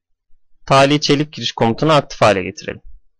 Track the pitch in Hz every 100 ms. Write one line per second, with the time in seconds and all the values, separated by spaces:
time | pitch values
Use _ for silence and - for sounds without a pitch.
0 | _ _ _ - _ - - 135 139 147
1 | - 143 151 - 120 - 117 113 156 147
2 | - - 113 98 92 - - - - -
3 | _